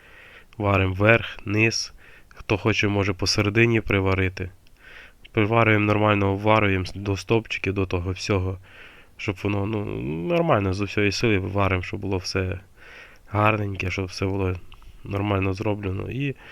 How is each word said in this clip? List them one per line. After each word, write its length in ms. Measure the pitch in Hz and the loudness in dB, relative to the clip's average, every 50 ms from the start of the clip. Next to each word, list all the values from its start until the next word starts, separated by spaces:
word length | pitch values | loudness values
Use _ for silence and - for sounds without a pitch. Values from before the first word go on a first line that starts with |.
| - - - - - - - - - - - - | -20 -20 -20 -20 -20 -20 -20 -20 -20 -16 -8 -4
Варимо 360 | 107 101 101 95 95 95 92 | 0 2 2 2 2 2 2
верх, 460 | 95 104 107 117 117 - - - - - | 2 4 6 6 4 4 -2 -12 -10 -6
низ, 480 | 101 101 107 110 113 110 - - - - - - - - - - - | -2 0 2 2 2 0 -2 -6 -10 -12 -18 -20 -20 -20 -20 -20 -20
хто 300 | - - - - 113 95 | -20 -12 -4 -2 -2 0
хоче, 300 | - 110 104 - - 101 | 2 0 2 2 2 0
може 260 | 101 101 98 101 98 | 2 0 0 0 -2
посередині 680 | - 104 92 - 110 101 101 101 113 117 117 117 113 | -2 -2 -2 0 0 0 2 4 4 4 4 4 2
приварити. 680 | - - 101 98 95 95 95 92 95 92 92 - 92 90 - - - - - - - - - - - - - - - - - | 0 2 0 2 2 2 2 2 0 -2 -2 -6 -8 -10 -10 -14 -20 -20 -20 -20 -20 -20 -20 -20 -20 -20 -20 -20 -20 -6 0
Приварюємо 500 | 113 107 101 113 117 113 107 107 104 104 | 0 2 4 4 4 4 6 4 4 4
нормально, 500 | 107 107 104 107 107 104 101 101 98 98 | 4 2 4 4 4 4 4 2 2 0
вварюємо 500 | 98 101 107 107 110 104 98 95 95 92 90 - | 0 2 4 4 4 4 2 2 0 -2 -4 -6
до 220 | 95 101 101 98 92 | -8 -4 -4 -4 -4
стовпчиків, 560 | - - 117 113 107 - - - - 101 98 | -2 0 0 0 0 -2 -6 -6 -4 -4 -2
до 120 | 98 95 | -2 -2
того 260 | 92 - 87 87 95 | -2 -2 -4 -4 -4
всього, 460 | 92 - - - 107 95 92 95 92 92 - - - - - - - - - - - - | -6 -6 -4 -2 0 0 0 -2 -4 -8 -10 -18 -20 -20 -20 -20 -20 -20 -20 -20 -18 -10
щоб 180 | - - 95 - - | -6 -6 -6 -4 -2
воно, 220 | 101 104 101 98 | -2 -2 -2 -2
ну, 200 | 104 110 104 104 104 104 110 120 139 156 160 170 175 | -2 -2 -4 -4 -4 -6 -6 -6 -6 -6 -4 -4 -2
нормально 460 | 170 170 170 165 139 107 98 95 92 | 0 0 2 2 2 2 2 2 0
з 80 | 98 | -2
усієї 300 | 104 98 - 107 104 101 | -2 -2 0 0 0 2
сили 260 | 95 - - 117 107 95 | 2 0 2 2 2 2
варимо, 460 | 95 95 95 101 98 95 95 90 90 | 0 -2 0 0 0 2 0 0 -2
щоб 160 | - - 98 | -4 -8 -6
було 180 | 98 98 98 92 | -4 -4 -4 -4
все 420 | 92 - - 95 92 92 92 92 - - - - - - - - - - - - - - | -4 -4 -4 -4 -2 -4 -4 -8 -10 -16 -20 -20 -20 -20 -20 -20 -20 -20 -20 -20 -12 -4
гарненьке, 640 | - 104 107 107 110 107 104 101 98 92 - 92 | 0 2 2 4 2 2 -2 -4 -6 -6 -6 -6
щоб 140 | 87 - 95 | -4 -4 -6
все 200 | 90 - - 101 | -6 -6 -4 -4
було 300 | 95 95 98 95 92 90 90 - - - - - - - - - | -2 -2 0 -2 -2 -2 -4 -8 -14 -20 -20 -20 -20 -20 -16 -10
нормально 500 | 98 98 98 101 104 101 95 95 98 95 | -6 -4 -2 0 0 0 0 0 0 -2
зроблено. 580 | 98 110 107 104 104 101 95 95 101 98 98 | -2 -2 -4 -4 -4 -4 -6 -6 -6 -6 -6
І 240 | 113 127 143 143 127 - - - | -6 -6 -4 -6 -6 -8 -12 -20